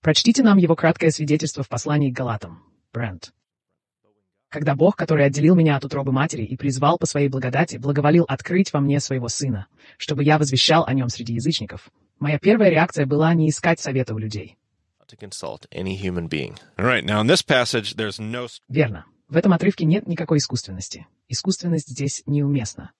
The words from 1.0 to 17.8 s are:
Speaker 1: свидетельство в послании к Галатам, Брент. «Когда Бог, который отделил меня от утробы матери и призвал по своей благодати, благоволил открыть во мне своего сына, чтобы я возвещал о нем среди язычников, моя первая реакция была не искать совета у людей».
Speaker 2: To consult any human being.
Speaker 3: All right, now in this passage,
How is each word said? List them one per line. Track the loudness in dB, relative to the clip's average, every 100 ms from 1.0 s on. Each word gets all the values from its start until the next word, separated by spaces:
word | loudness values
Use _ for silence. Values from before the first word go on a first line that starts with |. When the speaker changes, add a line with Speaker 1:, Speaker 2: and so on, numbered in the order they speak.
| 0
Speaker 1:
свидетельство | 0 0 0 -2 -6
в | -6
послании | -6 -2 0 0
к | -2
Галатам, | -6 -6 -8 -20 _ _ _
Брент. | -8 -8 -8 -18 _ _ _ _ _ _ _ _ _ _ _ _
«Когда | -4 -2
Бог, | 4 4 4
который | 0 4
отделил | 4 4 4
меня | 6 4 2
от |
утробы | -2 -4 -2
матери | 0 0 -4
и | -8 -4
призвал | -4 2 2 2
по | 0
своей | 0 -2
благодати, | -2 -4 -2 -2 -2
благоволил | -2 2 4 4 4
открыть | -2 -2 0 2
во | 0
мне | 2 0
своего | -2 -4 -4
сына, | -6 -4 -4 -8 _ -20 _
чтобы | -6 0
я | 2 4
возвещал | 2 2 4 4
о | 2
нем | 0 -2
среди | -6 -6
язычников, | -4 -2 -4 -8 -14 -20 _ _ _
моя | -2 0
первая | 2 4 4
реакция | 4 2 0 0
была | 2 4
не | 4 2
искать | 0 0 0
совета | -2 -4 -2
у | -6
людей». | -6 -10 -12 _ _ _ _ _ _
Speaker 2:
To | -20
consult | -16 -12 -12 -12 -14
any | -8 -6 -4
human | -4 -4 -4
being. | -6 -6 -12 _ -4
Speaker 3:
All |
right, | 0 0
now | 0 0
in | 2
this | 2 2
passage, | 0 2 -2